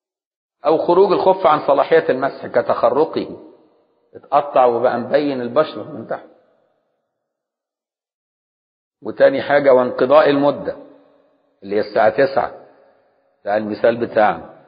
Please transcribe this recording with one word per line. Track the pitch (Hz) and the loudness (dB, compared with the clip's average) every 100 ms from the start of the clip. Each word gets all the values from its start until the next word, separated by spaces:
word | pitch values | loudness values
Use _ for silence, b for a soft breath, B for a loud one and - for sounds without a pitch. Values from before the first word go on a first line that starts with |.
| _ _ _ _ _ _ 147 | _ _ _ _ _ _ -2
أو | 160 | 0
خروج | - 175 196 | 2 2 4
الخف | 160 190 185 165 | 2 2 2 2
عن | 151 147 | 2 0
صلاحية | 139 139 165 156 | 0 2 2 2
المسح | 131 135 - - | -2 -4 -8 -6
كتخرقه، | 123 117 104 117 143 160 - - - - - _ _ _ _ _ - | -4 -2 0 0 0 -2 -2 -8 -10 -20 -20 _ _ _ _ _ -20
اتقطع | - 143 - 139 127 | -2 -2 0 2 2
وبقى | 117 120 117 | 2 0 -2
مبين | 117 139 147 131 | -2 -2 -2 -6
البشرة | 120 127 151 107 | -4 -2 -2 -4
من | 101 98 113 | -14 -14 -12
تحت. | - - _ _ _ _ _ _ _ _ _ _ _ _ _ _ _ _ _ _ _ _ _ _ _ _ _ _ _ | -12 -14 _ _ _ _ _ _ _ _ _ _ _ _ _ _ _ _ _ _ _ _ _ _ _ _ _ _ _
وتاني | 107 - 139 135 | -10 2 2 2
حاجة | - 143 139 | 0 0 4
وانقضاء | 127 123 - 127 147 143 | 4 2 0 2 4 4
المدة | 143 143 131 - - - - _ _ _ _ _ _ | 2 0 -2 -6 -12 -14 -20 _ _ _ _ _ _
اللي | 98 101 | -6 -4
هي | |
الساعة | 101 120 110 | -4 0 0
تسعة، | 110 135 - - - - _ _ _ _ _ _ _ 101 | 2 0 0 -6 -8 -20 _ _ _ _ _ _ _ -6
ده | 107 | -4
المثال | 107 104 117 120 | -4 0 0 0
بتاعنا. | 113 110 104 82 - - | -2 2 2 0 -8 -20